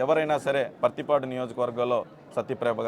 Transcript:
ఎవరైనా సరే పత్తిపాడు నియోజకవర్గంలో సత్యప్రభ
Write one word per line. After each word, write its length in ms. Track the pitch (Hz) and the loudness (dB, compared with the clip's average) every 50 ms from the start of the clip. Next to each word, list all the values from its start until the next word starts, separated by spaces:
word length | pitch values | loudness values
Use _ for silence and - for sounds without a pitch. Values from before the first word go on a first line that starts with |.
| 127 | 2
ఎవరైనా 320 | 135 156 156 156 151 151 135 117 | 2 4 2 4 2 0 0 0
సరే 240 | 143 139 139 120 - - - | 0 0 0 0 -2 -2 0
పత్తిపాడు 440 | - 120 113 156 143 139 147 143 131 127 | 0 0 0 0 -2 2 2 2 2 0
నియోజకవర్గంలో 720 | 127 127 127 113 110 127 120 123 117 120 127 123 123 110 - - - - - - - | -4 -4 -6 -4 -2 -2 -2 -2 0 0 0 2 2 0 -2 -4 -12 -20 -16 -8 -4
సత్యప్రభ 440 | 123 107 131 127 - 120 120 113 110 113 | -4 -4 -4 -2 -2 0 0 0 0 0